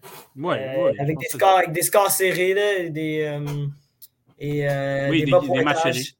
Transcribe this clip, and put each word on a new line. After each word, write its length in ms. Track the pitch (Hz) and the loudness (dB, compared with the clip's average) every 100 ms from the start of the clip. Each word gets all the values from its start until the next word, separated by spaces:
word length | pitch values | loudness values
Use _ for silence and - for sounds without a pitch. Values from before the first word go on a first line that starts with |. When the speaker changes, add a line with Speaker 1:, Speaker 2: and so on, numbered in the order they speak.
| - - - 131 | -20 -20 -20 -8
Speaker 1:
Ouais, 200 | 170 139 | -4 -4
Speaker 2:
euh, 280 | 131 135 | -2 0
Speaker 1:
ouais, 160 | 135 - | 0 0
Speaker 2:
avec 0 | |
Speaker 1:
je 60 | 147 | -2
Speaker 2:
des 80 | |
Speaker 1:
pense 100 | 156 | -4
que 60 | 160 | -4
Speaker 2:
scores, 260 | 135 196 185 | 2 4 6
avec 140 | 170 | 2
des 100 | 160 | -2
scores 300 | 165 214 196 | 2 2 2
serrés, 420 | - 190 170 185 | 2 0 2 0
là, 200 | 196 208 190 | 2 0 0
et 120 | 170 | -4
des, 320 | 151 156 156 | -6 -4 -4
euh, 440 | 151 147 147 143 143 143 _ _ - _ _ - | -4 -4 -6 -6 -6 -10 _ _ -20 _ _ -10
et, 320 | 143 147 143 | -6 -2 -2
euh, 400 | 139 139 139 139 | -2 -2 -2 0
Speaker 1:
Oui, 100 | 160 | 0
Speaker 2:
des 60 | 147 | 4
Speaker 1:
des, 60 | |
Speaker 2:
bas 80 | 135 | 2
Speaker 1:
des 240 | 139 127 | 2 0
matchs 180 | 147 147 | 2 2
Speaker 2:
pointages. 140 | 165 123 | 0 -2
Speaker 1:
serrés. 200 | 131 | -6